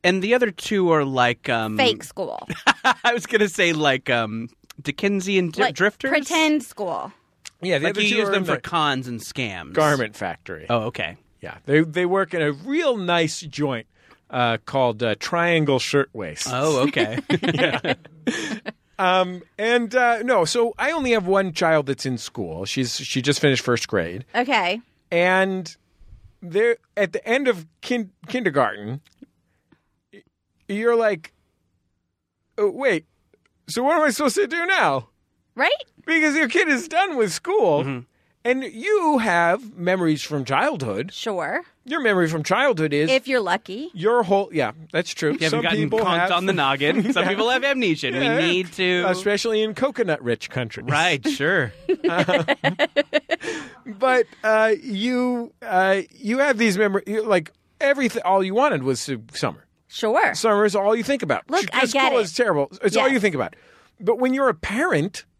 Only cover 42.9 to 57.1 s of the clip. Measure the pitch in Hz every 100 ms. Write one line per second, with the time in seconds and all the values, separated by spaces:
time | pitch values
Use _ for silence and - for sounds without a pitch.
42.9 | 143 156 262 254 254 190 190 - 202 330
43.9 | 196 196 240 185 196 202 160 117 156 156
44.9 | - 175 - 156 139 160 226 165 165 156
45.9 | 220 196 170 185 180 190 170 139 139 143
46.9 | - 208 - 185 196 226 262 277 269 220
47.9 | 156 131 127 139 - 165 180 180 - 185
48.9 | 180 185 180 202 202 226 214 220 180 269
49.9 | - 208 151 120 117 - 131 117 - 120
50.9 | 147 175 143 302 277 147 190 123 - -
51.9 | 370 - 170 175 180 160 - 277 190 294
52.9 | - 294 294 - 339 - 330 277 - -
53.9 | 196 262 254 - - 214 220 220 196 262
54.9 | 196 233 247 247 240 233 _ 233 185 190
55.9 | 196 - - 208 254 285 220 226 185 208
56.9 | 190 -